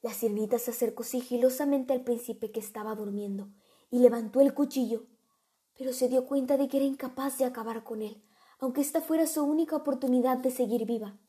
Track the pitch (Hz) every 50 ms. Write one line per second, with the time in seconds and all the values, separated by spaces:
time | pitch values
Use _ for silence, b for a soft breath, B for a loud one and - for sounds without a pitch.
0 | - 226 214 - - 220 202 208 214 208 247 233 - - 226 - 247 220 - -
1 | 233 - - 254 240 - 247 240 240 262 254 254 294 285 277 277 262 254 269 254
2 | 254 247 240 233 240 - 220 - - 214 - 226 208 - - 220 214 220 220 208
3 | 214 202 202 202 208 202 196 196 196 - b b b b b b b b - 247
4 | 247 240 226 233 226 214 - 254 277 277 277 - 285 277 - 262 247 214 233 220
5 | - - _ _ _ _ _ _ _ _ _ _ _ _ _ _ 262 262 247 254
6 | 262 247 254 262 254 - 269 277 262 254 285 262 277 277 277 277 277 277 269 -
7 | - 254 254 - 269 277 262 - 262 247 254 233 226 226 226 226 220 - 233 214
8 | 214 208 220 - b b b b b b b b 269 262 247 285 277 285 - 330
9 | 320 - 320 320 330 311 320 311 294 285 311 311 330 320 320 294 302 285 - 247
10 | 269 262 254 254 240 262 254 254 254 262 247 - 247 208 226 233 220 208 240 226
11 | 214 202 - - _